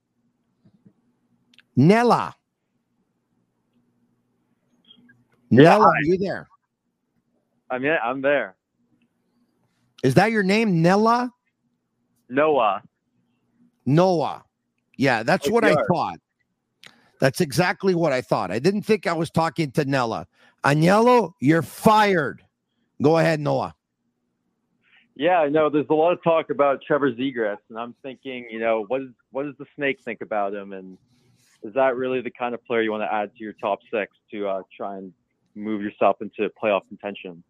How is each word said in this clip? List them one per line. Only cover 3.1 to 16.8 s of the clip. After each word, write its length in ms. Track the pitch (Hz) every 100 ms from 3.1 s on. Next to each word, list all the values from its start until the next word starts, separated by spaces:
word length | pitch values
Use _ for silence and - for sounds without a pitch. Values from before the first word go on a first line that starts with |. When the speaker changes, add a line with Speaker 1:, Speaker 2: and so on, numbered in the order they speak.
| _ _ _ _ _ _ _ _ _ _ _ _ _ _ _ _ _ _ _ _ _ _ _ -
Speaker 2:
Yeah, 120 | 120
Speaker 1:
Nella, 220 | 165 208 175
Speaker 2:
hi. 40 |
Speaker 1:
are 140 | 131
you 140 | 147 185
there? 320 | 185 113 - _ _ _ _ _ _ _ _ _ _ _ -
Speaker 2:
I'm, 140 | 127
yeah, 140 | 143 160
I'm 180 | 117 135
there. 340 | 139 139 98 - _ _ _ _ _ _ _ _ _ _ _ _ _ _
Speaker 1:
Is 120 | 131 131
that 160 | 220
your 120 | 220
name, 380 | 185 214 226 165
Nella? 500 | 165 202 226 240 247 _ _ _ _ _ _ _ _ _ -
Speaker 2:
Noah. 560 | 131 156 139 107 101 - _ _ _ _ _ _ _ _ _ 127
Speaker 1:
Noah. 580 | 156 185 170 117 - _ _ _ _ _ -
Yeah, 260 | 135 113
that's 240 | 117 180 -
Speaker 2:
Oh, 40 |
Speaker 1:
what 120 | 233
I 80 | 214
Speaker 2:
sure. 160 | 143 113
Speaker 1:
thought. 320 | 165 101 80 _ _ _ _ _ _